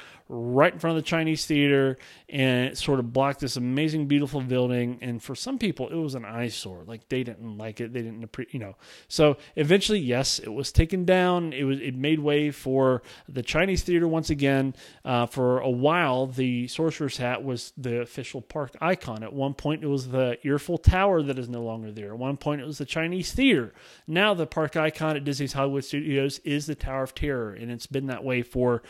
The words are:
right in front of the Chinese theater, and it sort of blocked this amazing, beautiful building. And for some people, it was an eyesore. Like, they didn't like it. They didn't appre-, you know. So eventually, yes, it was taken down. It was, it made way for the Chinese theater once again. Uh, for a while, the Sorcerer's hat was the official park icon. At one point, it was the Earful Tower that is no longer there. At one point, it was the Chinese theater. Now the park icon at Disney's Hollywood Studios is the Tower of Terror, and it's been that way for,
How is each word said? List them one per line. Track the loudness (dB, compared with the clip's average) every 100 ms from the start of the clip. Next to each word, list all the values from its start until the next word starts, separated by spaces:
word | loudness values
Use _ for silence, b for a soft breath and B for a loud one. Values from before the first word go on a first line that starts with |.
| B B -12
right | -6 0 4 4
in | 4
front | -2 -2
of |
the | 0
Chinese | 0 2 0 0
theater, | 2 4 4 4 0 B B -8
and | 0 2 2 0
it | -2
sort | 0 0
of | 0
blocked | 2 2 0
this | -4 -2
amazing, | -2 0 0 0 2
beautiful | 2 2 -2
building. | -2 0 2 2 -2 -4
And | -8 -8
for | -8
some | -10 -6 -2
people, | -2 -2 -4
it | -4
was | -4
an | -6
eyesore. | -8 -6 -6 -6 -10 -12 -14
Like, | -16 -6
they | -4
didn't | -4 -8 -12 -10
like | -10 -8
it. | -8
They | -6
didn't | -8 -10 -12
appre-, | -12 -10
you | -10
know. | -10 -14 B B B
So | 4 4 4 B -2
eventually, | 4 4 4 0
yes, | 2 0 0 -2
it | -4
was | -8 2
taken | 4 4 2
down. | 4 4 4 2 -2
It | -2
was, | -2 0
it | -4 -2
made | 0 2
way | 2 2 0
for | -2 0 4 4 2 B B -12
the | -8
Chinese | -2 0 2 2
theater | 2 2 2
once | 0 0
again. | 0 2 4 2 B B B
Uh, | -2 0 0
for | 2 2 2
a | 2
while, | 2 4 4 4 2 0
the | 0 0 0 -2
Sorcerer's | -2 -2 -2 -4 -4
hat | -4 -2
was | -4 -6 -8 -8
the | -4 -4
official | -4 -8 -10 -12
park | -10 -8 -8 -2
icon. | 0 0 -4 -10
At | -8
one | -4 -4 -2
point, | -4 -2
it | -2
was | -2 -2
the | 0 0 0
Earful | 0 -2 0 2
Tower | 4 6 6 4
that | 2 -2
is | -4
no | -6
longer | -4 -6 -8
there. | -10 -10
At | -6
one | -4 -2
point, | -2 -4
it | -6
was | -8
the | -6
Chinese | -4 -2 -2 -4
theater. | 2 4 4 2 B B B -4
Now | 2 2 2
the | 0
park | -2 -2 0
icon | 0 0 -2 -2
at |
Disney's | -2 -2 -2
Hollywood | 0 0 0 -2
Studios | -4 0 0 0 -2
is | -4 -4 -2
the | -4
Tower | -4 -2
of | -4 -4
Terror, | -4 -2 -4
and | -8 -10
it's | -10 -6
been | -4 -4
that | -4
way | -2 -2
for, | -2 2 2 2